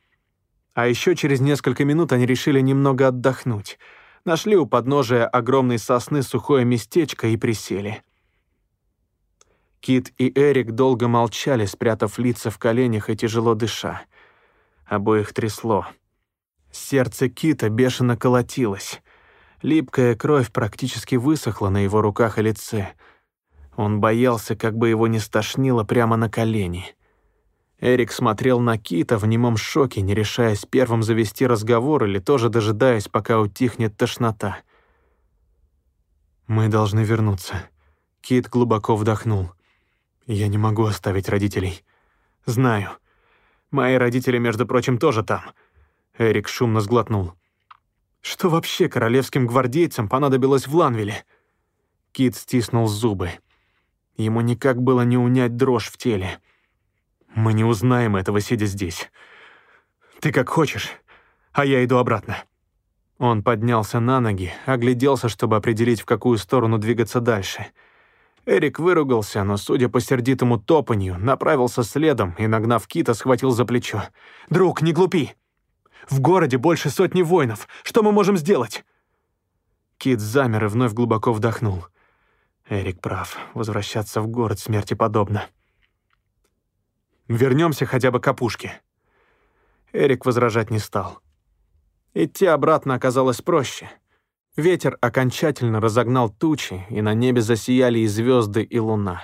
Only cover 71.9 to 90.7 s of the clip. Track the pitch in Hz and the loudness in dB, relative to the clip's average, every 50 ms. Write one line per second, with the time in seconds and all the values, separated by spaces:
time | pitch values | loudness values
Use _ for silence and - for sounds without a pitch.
71.9 | - 143 156 156 139 110 104 90 87 - 107 110 110 110 107 117 120 113 - - | -2 0 2 2 2 0 0 -4 -4 -4 -2 0 0 0 0 2 0 0 -2 -4
72.9 | - 165 160 - 117 - - 131 127 - 131 131 123 107 127 104 120 120 - - | -4 -2 0 0 -2 0 2 0 0 2 2 0 2 2 0 0 0 -2 -2 -4
73.9 | - 104 98 - _ _ - - - - - - 151 185 190 175 - - 156 165 | -6 -8 -8 -10 _ _ -20 -20 -20 -14 -6 -2 2 2 2 2 2 0 0 0
74.9 | 160 156 190 180 190 175 123 - - _ _ _ _ _ _ _ _ _ _ _ | 2 2 2 2 2 -2 -2 -4 -8 _ _ _ _ _ _ _ _ _ _ _
75.9 | _ - - - 139 135 127 156 185 185 165 135 131 127 117 170 165 - - 147 | _ -16 -8 -2 -2 2 2 4 4 4 4 2 0 2 2 2 0 0 -2 -4
76.9 | - - 190 165 - 180 180 156 180 170 139 113 107 - - - - - - - | 0 0 0 0 2 0 0 2 2 2 2 0 -2 -6 -12 -16 -20 -18 -8 -2
77.9 | - 233 214 208 208 208 196 185 202 180 143 175 196 139 117 - - - - _ | 0 2 4 4 4 4 4 2 2 0 2 2 2 2 0 -4 -8 -14 -16 _
78.9 | _ _ _ _ _ _ _ _ _ _ _ _ _ _ _ _ _ _ _ _ | _ _ _ _ _ _ _ _ _ _ _ _ _ _ _ _ _ _ _ _
79.9 | _ - - 135 127 107 107 107 110 143 135 123 110 107 110 104 104 123 127 120 | _ -6 -2 0 0 0 -2 0 0 2 2 2 0 0 0 0 0 0 0 0
80.9 | 107 117 120 117 113 107 - 127 117 110 107 113 110 - 120 104 92 90 87 - | 0 -2 0 0 0 0 0 0 0 0 0 -2 -2 -2 -4 -4 -4 -4 -8 -14
81.9 | _ _ _ _ _ _ _ _ _ _ _ _ _ _ _ - 107 98 95 98 | _ _ _ _ _ _ _ _ _ _ _ _ _ _ _ -8 -6 -6 -4 -6
82.9 | 90 - - - 101 95 98 - - - - - - 117 113 107 107 104 104 - | -8 -8 -8 -8 -6 -8 -8 -10 -12 -16 -16 -12 -10 -8 -6 -4 -4 -6 -6 -6
83.9 | - 113 104 - - 113 107 113 117 123 120 104 104 - - - 110 104 98 - | -6 -6 -6 -4 -4 -4 -4 -4 -2 -2 -2 -2 -2 -4 -4 -4 -4 -2 -2 -4
84.9 | - 101 113 113 107 110 101 104 107 104 - - _ _ _ _ _ _ _ _ | -4 -2 -2 0 0 0 0 0 -2 -6 -6 -8 _ _ _ _ _ _ _ _
85.9 | _ _ _ _ _ _ _ _ _ _ _ _ _ _ _ _ _ _ _ _ | _ _ _ _ _ _ _ _ _ _ _ _ _ _ _ _ _ _ _ _
86.9 | _ _ _ _ _ _ _ - 117 113 131 135 127 147 170 165 143 - 139 - | _ _ _ _ _ _ _ -4 0 2 2 4 4 4 2 2 0 0 -2 -2
87.9 | - 127 110 131 120 120 - 139 127 - 127 110 - - - 101 - - _ _ | 0 0 2 2 2 2 0 0 -2 0 -2 -4 -4 -6 -12 -14 -14 -16 _ _
88.9 | _ _ _ _ _ _ _ _ _ _ _ _ _ _ _ _ _ _ _ _ | _ _ _ _ _ _ _ _ _ _ _ _ _ _ _ _ _ _ _ _
89.9 | - - 151 139 127 123 - 127 117 120 120 117 104 117 110 107 | -2 2 2 2 2 2 0 0 0 2 2 2 2 0 -2 -2